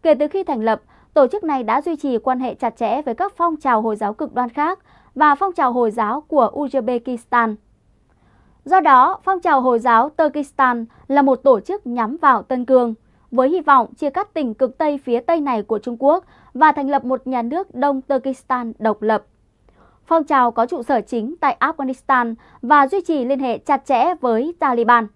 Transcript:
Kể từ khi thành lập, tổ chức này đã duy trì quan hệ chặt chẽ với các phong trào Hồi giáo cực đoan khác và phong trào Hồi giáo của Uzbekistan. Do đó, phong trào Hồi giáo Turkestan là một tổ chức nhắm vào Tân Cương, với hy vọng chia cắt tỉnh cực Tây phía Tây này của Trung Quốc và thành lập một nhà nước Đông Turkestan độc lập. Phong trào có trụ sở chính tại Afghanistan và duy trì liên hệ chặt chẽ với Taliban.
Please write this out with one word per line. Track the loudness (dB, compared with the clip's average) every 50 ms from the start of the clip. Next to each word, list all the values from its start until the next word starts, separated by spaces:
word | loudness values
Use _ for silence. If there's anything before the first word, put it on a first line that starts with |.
Kể | _ 2 2
từ | 2 0 -4
khi | -4 -6 -6
thành | -4 -6 -2
lập, | 0 -2 -2 -2 _ _ _ _ _ _ _
tổ | 2 2 2
chức | 2 -4 -4
này | -4 -4 -4 -2
đã | -2 -2 -2
duy | -2 -4 -6
trì | -4 -4 -4 -4 -2
quan | -2 -2 -4 -2
hệ | -4 -6 -6
chặt | -6 -6 -6 -4 _
chẽ | -4 -2 -2 -2
với | -4 -6 -4
các | -4 -6 -6 _ _
phong | -2 -2 -2 -2
trào | -2 0 0 0
Hồi | 0 -2 -4
giáo | -4 -4 -6 -6
cực | -6 -8 -6 -4
đoan | -6 -6 -4
khác | -4 -4 -4 -4 -4 -6 _ _ _ _ _ _ _
và | 0 2 2 2
phong | 2 0 -4 -2
trào | 0 0 0
Hồi | 2 0 0 0
giáo | 0 -2 -2 -2 -2 -6
của | -6 _ 2 2 2 2 0
Uzbekistan. | -4 -6 -4 -4 -4 -2 -2 -4 -4 -4 -6 -10 -10 -8 _ 0 0 0 0 -2 -8 _ _ _ _ _ _ _ _ _ _ _ _ _ _ _ _ _ _ _ _ _
Do | 2 2 4
đó, | 6 6 6 6 6 4 2 -2 _
phong | -2 -2 0
trào | 2 2 2 2
Hồi | 2 2 0 0
giáo | 2 2 2 4 2 0
Turkestan | 0 0 0 0 0 -4 -8 -8 _ 0 0 0 0 -2 -6 -10 _ _ -8 _
là | 0 2
một | 4 4 2
tổ | 2 _ 2 2 2
chức | 2 -6 -8 -8 _ -8
nhắm | -4 -4 -4 -4 -4 0
vào | 2 2 2 2 0
Tân | _ -6 -6 0
Cương, | 2 2 4 4 2 -4 _ _ _ _ _ _ _
với | 0 0 2 2
hy | 0 0
vọng | 2 4 4 4 4 0 -6
chia | _ -6 -4
cắt | -4 -4 -6 -6 _
tỉnh | -6 -6 -6 -2
cực | _ -2 -2 -2 _
Tây | -2 -2 -2 -4
phía | _ -4 -4 -2
Tây | 0 -2 -2 -2
này | 0 -2 -4 -4 -4
của | _ -6 -6
Trung | -4 -8 -8 0
Quốc | 2 2 2 2 -2 _ _ _ _ _ _
và | 2 2 4
thành | 4 2 -2 -2
lập | -2 -2 -2
một | -2 -6 -6 -4 -6
nhà | -6 -4
nước | -4 -4 -4 -6 -6 _ -6
Đông | -4 -2 -2 -2 -2
Turkestan | -4 _ -4 -2 -2 -4 -8 -8 _ _ -6 -4 -4 -8 -10 _
độc | -2 -2 -2 0
lập. | 0 0 0 -2 -2 _ _ _ _ _ _ _ _ _ _ _ _ _ _ _ _
Phong | _ 0 0 0
trào | 2 2 2 2 2
có | 2 -2 -2
trụ | -2 -2 -8 -4
sở | -2 -2 -2
chính | -2 _ -6 -6 -6 -6 -8 -2
tại | -2 -2 0 _
Afghanistan | -2 -4 -4 -4 -6 -8 -8 -8 _ 0 0 0 0 -2 -6 -12 _ _ _ _
và | 0 2 4 4 4 2
duy | 0 -4
trì | -2 -2 -4 -2 0
liên | -2 -2 -2
hệ | -2 -4 -4 -6
chặt | _ -2 -2 -2 0
chẽ | -2 0 0 2 0 -2 -2
với | -2 -2 0 0 -2 -4 -6 _
Taliban. | -2 -2 0 0 2 4 4 2 2 -2 _